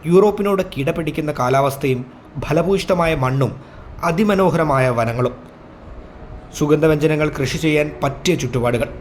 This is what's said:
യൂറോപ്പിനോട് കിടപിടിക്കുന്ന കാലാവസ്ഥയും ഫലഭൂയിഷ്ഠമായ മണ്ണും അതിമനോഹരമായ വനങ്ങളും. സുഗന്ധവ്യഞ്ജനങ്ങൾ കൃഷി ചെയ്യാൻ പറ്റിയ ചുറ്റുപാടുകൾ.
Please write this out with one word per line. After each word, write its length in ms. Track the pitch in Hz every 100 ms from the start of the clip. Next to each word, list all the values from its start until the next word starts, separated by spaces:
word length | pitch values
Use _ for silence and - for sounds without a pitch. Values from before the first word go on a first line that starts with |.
| 156
യൂറോപ്പിനോട് 520 | 180 208 208 202 190 185 135
കിടപിടിക്കുന്ന 580 | 139 165 160 156 151 147
കാലാവസ്ഥയും 640 | 127 135 139 135 139 123 131 - - - -
ഫലഭൂയിഷ്ഠമായ 720 | 156 170 190 - 180 165 160
മണ്ണും 300 | 131 135 127 - - - - - 170
അതിമനോഹരമായ 760 | 165 214 196 185 165 156 135 127 117
വനങ്ങളും. 360 | 113 117 123 - - - - - - - - - - - - -
സുഗന്ധവ്യഞ്ജനങ്ങൾ 720 | 151 151 156 151 156 151 151 -
കൃഷി 200 | 131 160 160
ചെയ്യാൻ 240 | 151 151 -
പറ്റിയ 320 | 143 - 180 151
ചുറ്റുപാടുകൾ. 480 | 123 123 120 120 143 -